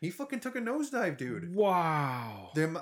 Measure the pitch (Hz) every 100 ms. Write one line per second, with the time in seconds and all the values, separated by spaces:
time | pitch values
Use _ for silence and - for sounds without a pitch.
0 | - - 277 262 262 247 233 294 285 262
1 | 185 139 127 107 170 190 202 180 165 151
2 | 139 123 113 101 98 151 160 165